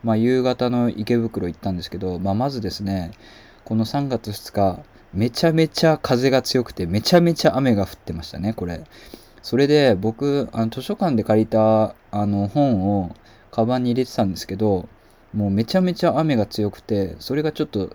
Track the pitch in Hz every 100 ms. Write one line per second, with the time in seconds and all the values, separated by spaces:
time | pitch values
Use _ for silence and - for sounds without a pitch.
0 | 117 110 117 127 127 123 123 123 120 104
1 | 107 120 113 104 90 85 101 90 - 90
2 | 92 87 95 98 135 131 107 - 101 98
3 | 85 - - - - - - 110 113 143
4 | 139 120 - 98 - - 98 87 - -
5 | _ - 113 - 170 160 160 - 165 151
6 | - 123 131 127 - 131 120 - 87 98
7 | - 175 170 160 156 131 135 104 95 -
8 | - 82 78 73 95 113 87 85 - -
9 | - - - - - 120 139 151 135 98
10 | 107 113 143 143 123 113 113 131 - 208
11 | 180 117 113 107 110 110 110 110 107 -
12 | _ 104 104 101 101 147 143 107 95 101
13 | 87 - - - _ - 113 127 123 120
14 | 127 - 101 87 - 95 107 95 - -
15 | _ _ _ 107 101 98 113 190 180 175
16 | 175 131 160 127 98 - 104 - - 104
17 | 95 - - 139 156 147 151 104 92